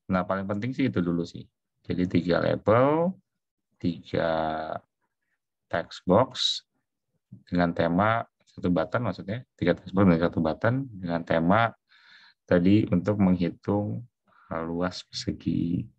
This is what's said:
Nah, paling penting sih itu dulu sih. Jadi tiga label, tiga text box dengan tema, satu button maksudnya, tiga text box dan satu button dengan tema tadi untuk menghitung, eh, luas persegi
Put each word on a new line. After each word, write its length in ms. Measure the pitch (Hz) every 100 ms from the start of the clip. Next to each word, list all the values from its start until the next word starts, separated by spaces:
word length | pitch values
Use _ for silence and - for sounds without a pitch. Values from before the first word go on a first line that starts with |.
| _
Nah, 160 | 95
paling 240 | 90 95 98
penting 240 | 101 120
sih 160 | 131 131
itu 160 | 104
dulu 240 | 87 85 85
sih. 160 | - - _ _ _
Jadi 240 | _ 87 90
tiga 320 | 90 82 82
label, 720 | 82 82 - 113 135 156 175 185 _ _ _ _ _ _
tiga 960 | 87 82 - 85 82 80 80 78 80 - - _ _ _ _ _ _ _ _
text 380 | 87 82 - -
box 560 | 95 131 - - - - _ _ _ _ _ _ - _
dengan 260 | 90 87 85
tema, 480 | 85 87 104 113 - _ _
satu 240 | - 92
button 340 | 87 80 -
maksudnya, 380 | 120 85 87 113 - _
tiga 160 | 85 85
text 160 | -
box 140 | 92 98
dan 140 | 82
satu 180 | 85 -
button 460 | 80 78 113 127 135
dengan 400 | 101 92 85 85
tema 460 | 82 82 101 117 - _ _ _ - - _ _
tadi 400 | 90 90 104 -
untuk 320 | 92 87 104
menghitung, 840 | 95 90 87 - - 101 104 113 120 _ _ _ _
eh, 160 | 82
luas 400 | 82 85 90 -
persegi 800 | - - - 76 - 85 85 90 -